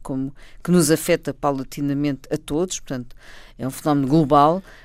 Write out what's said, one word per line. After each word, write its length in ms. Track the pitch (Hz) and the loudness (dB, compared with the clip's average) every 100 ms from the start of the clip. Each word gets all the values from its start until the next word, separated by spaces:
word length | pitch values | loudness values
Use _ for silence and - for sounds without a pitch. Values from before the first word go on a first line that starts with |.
como, 320 | - 131 135 - - - | -8 -6 -6 -8 -20 -8
que 80 | - | 2
nos 180 | 180 151 | 4 4
afeta 440 | 160 - 165 - | 0 -2 -2 -2
paulatinamente 880 | - 143 135 131 - 143 139 147 139 - | -4 -4 -4 -6 -6 -4 -2 -4 -4 -6
a 60 | 147 | -8
todos, 420 | - 147 - - | -4 -4 -4 -6
portanto, 340 | - 131 120 - - - - - | -10 -10 -10 -16 -20 -20 -20 -10
é 80 | 127 | -8
um 40 | |
fenómeno 360 | 131 156 143 131 | -4 0 0 4
global, 560 | 156 139 143 147 180 - - | 4 6 6 6 2 -4 -18